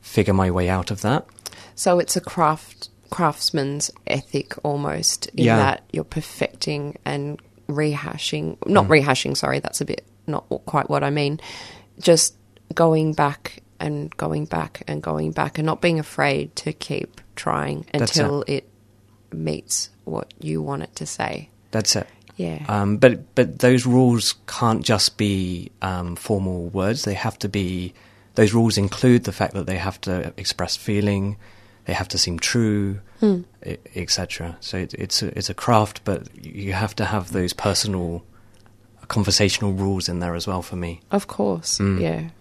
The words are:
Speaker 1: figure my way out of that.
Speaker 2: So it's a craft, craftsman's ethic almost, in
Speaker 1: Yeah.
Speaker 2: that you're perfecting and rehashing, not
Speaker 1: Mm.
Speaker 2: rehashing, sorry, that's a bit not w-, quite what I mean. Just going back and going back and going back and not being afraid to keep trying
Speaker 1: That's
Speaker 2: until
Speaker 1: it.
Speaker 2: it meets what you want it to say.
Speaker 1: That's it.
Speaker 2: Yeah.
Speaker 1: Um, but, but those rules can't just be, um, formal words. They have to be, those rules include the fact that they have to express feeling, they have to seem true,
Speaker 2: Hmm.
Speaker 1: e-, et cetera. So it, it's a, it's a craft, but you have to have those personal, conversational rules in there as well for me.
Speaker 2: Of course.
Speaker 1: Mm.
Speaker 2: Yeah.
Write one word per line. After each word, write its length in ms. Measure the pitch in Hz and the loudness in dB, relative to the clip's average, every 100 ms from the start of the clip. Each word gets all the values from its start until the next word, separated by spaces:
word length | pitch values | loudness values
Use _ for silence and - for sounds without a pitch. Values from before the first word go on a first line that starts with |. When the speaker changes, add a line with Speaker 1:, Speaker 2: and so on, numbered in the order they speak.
Speaker 1:
figure 320 | - - 101 | -2 0 4
my 180 | 95 92 | 4 4
way 160 | 90 90 | 2 2
out 240 | 92 87 | 0 -2
of 80 | 101 | -4
that. 220 | 104 139 - - - - - | 0 0 -2 -12 -14 -14 -20
Speaker 2:
So 260 | - - 175 | -4 2 2
it's 180 | - 185 | 2 -2
a 40 | |
craft, 680 | - - 156 160 - - - _ _ | -4 2 2 2 -6 -18 -20 _ _
craftsman's 800 | - 165 147 - 160 135 143 - - - | 0 0 0 -2 -2 -2 -4 -6 -8 -4
ethic 480 | 139 - - - - | -4 -2 -6 -6 -6
almost, 680 | 151 143 143 156 165 - - - | -4 -2 -2 -2 -2 -2 -6 2
in 80 | 117 | 4
Speaker 1:
Yeah. 100 | 113 | 6
Speaker 2:
that 280 | 135 - _ | 4 0 _
you're 100 | 160 | -6
perfecting 960 | 156 - - - - - - 147 143 - - | -4 -8 -8 -4 -6 -4 -6 -4 -6 -8 -6
and 360 | 143 143 147 - _ - | -4 -4 -8 -14 _ -6
rehashing, 880 | 143 151 147 143 151 - 151 160 - - | 0 0 0 -6 -6 -4 -4 -4 -4 2
not 220 | 202 104 | 4 6
Speaker 1:
Mm. 140 | 156 | 6
Speaker 2:
rehashing, 360 | 139 131 135 139 | 6 2 0 -2
sorry, 220 | - 139 | 0 -2
that's 200 | - - | -2 -6
a 60 | - | -6
bit 180 | - - _ - | -6 -8 _ -6
not 140 | 151 - | -6 -4
w-, 120 | - - | -8 -2
quite 240 | 147 143 | -2 0
what 160 | 147 143 | 0 0
I 40 | |
mean. 300 | 147 143 151 - - - - - - | 0 0 -2 -8 -16 -16 -20 -20 -2
Just 320 | - 165 - _ _ _ _ - | 6 6 4 _ _ _ _ 2
going 380 | 165 160 156 | 4 6 2
back 500 | 156 143 147 - - _ _ | 2 0 0 -12 -16 _ _
and 360 | 156 147 151 - | -6 -4 -6 -6
going 260 | 151 156 | -4 -2
back 400 | 151 - 156 - - | -2 -4 -4 -10 -8
and 160 | 151 | -6
going 300 | 160 156 156 | -4 -2 -2
back 260 | 156 147 156 | -2 -4 -2
and 80 | 156 | -2
not 140 | 156 | 0
being 180 | 175 160 | 2 0
afraid 540 | 151 - 143 143 147 - | -2 -2 0 0 -4 -6
to 160 | - | -8
keep 480 | 156 - 143 - - - - | -8 -6 -6 -6 -14 -20 -8
trying 480 | - 147 143 143 160 | -2 -2 -2 -6 -4
Speaker 1:
That's 240 | 147 117 156 | -2 0 0
Speaker 2:
until 240 | 143 143 | 0 0
Speaker 1:
it. 100 | - | -2
Speaker 2:
it 180 | - - _ _ _ _ _ _ - | -4 -6 _ _ _ _ _ _ -8
meets 520 | 80 78 - - - _ | -6 -6 -6 -6 -6 _
what 300 | - - - - | -10 -8 -8 -12
you 200 | - 160 | -6 -6
want 220 | 147 139 | -4 -6
it 100 | - - | -10 -12
to 80 | 156 | -12
say. 440 | - 151 - 156 _ _ | -6 -4 -6 -12 _ _
Speaker 1:
That's 240 | 107 107 107 | -2 0 0
it. 120 | - - - - | -2 -14 -20 -8
Speaker 2:
Yeah. 300 | 87 78 147 | -6 -6 -4
Speaker 1:
Um, 300 | 104 101 104 | 0 2 8
but, 380 | 131 113 - - | 8 6 -2 2
but 240 | 120 76 | 2 4
those 260 | 123 127 120 | 4 6 6
rules 500 | 123 127 117 - - - | 6 6 4 0 -4 -10
can't 360 | - 120 113 | 0 2 2
just 320 | - 107 - - | 2 2 2 0
be, 560 | 104 98 92 87 - _ | 0 0 -2 -6 -10 _
um, 360 | 95 90 87 85 | -4 -2 -4 -8
formal 500 | - 104 95 90 85 | -2 0 0 -2 -4
words. 360 | 101 95 113 | 0 0 0
They 100 | - | -2
have 260 | 98 113 - | -2 -4 -4
to 80 | 104 | -4
be, 460 | 104 90 92 90 - - - _ - | -2 -2 -4 -6 -10 -20 -20 _ 4
those 180 | 107 | 4
rules 240 | 113 117 104 | 6 4 4
include 460 | 98 - 127 120 | 0 4 6 6
the 80 | - | 4
fact 220 | 95 98 | -2 -2
that 120 | 98 82 | -2 -4
they 120 | 92 | -2
have 240 | 95 - | -4 -6
to 320 | - 92 85 - | -4 -4 -4 -6
express 400 | 90 - 87 - | -8 -4 -4 -4
feeling, 640 | - 101 101 98 98 104 - - - - - | -2 0 2 2 -2 -6 -14 -20 -20 -14 -6
they 80 | |
have 160 | 82 95 | -4 -4
to 80 | - | -2
seem 200 | - 82 | -2 -2
true, 640 | - 123 110 104 98 101 - - | 0 2 2 2 0 -4 -10 2
Speaker 2:
Hmm. 220 | 214 180 180 - - | 2 2 -2 -14 -12
Speaker 1:
e-, 120 | - - - | -12 -10 -8
et 160 | 85 | -4
cetera. 460 | - 87 - 85 82 | -2 -4 -6 -8 -10
So 180 | - 92 | -8 -6
it, 140 | 90 - | -6 -6
it's 280 | 95 - | -4 -2
a, 40 | 101 - | -2 -4
it's 120 | 95 | -6
a 40 | |
craft, 480 | 104 - 113 107 - | -4 4 4 4 -2
but 240 | - 85 - - | -4 -4 -6 -18
you 380 | - 90 98 | -14 -10 -4
have 220 | 95 107 - | -2 -2 -2
to 80 | 107 | -2
have 260 | 107 90 | -2 -2
those 220 | 98 90 | -2 -2
personal, 680 | - 104 95 107 92 87 85 - - - - - - - - - | 0 0 0 0 -2 -4 -6 -10 -20 -20 -20 -20 -20 -20 -20 -4
conversational 640 | - 101 - 101 - 104 | 0 2 4 4 2 -2
rules 360 | 95 98 95 87 | 0 0 0 -2
in 100 | 87 | -2
there 160 | 87 85 | -2 -4
as 100 | 92 | -4
well 140 | 92 | -4
for 140 | 87 90 | -4 -6
me. 240 | 87 82 _ | -6 -8 _
Speaker 2:
Of 160 | 202 - | -4 -2
course. 500 | - 208 165 - - | -4 -2 -2 -4 0
Speaker 1:
Mm. 220 | 98 92 | 0 2
Speaker 2:
Yeah. 220 | - 165 - - | 0 -2 -6 -12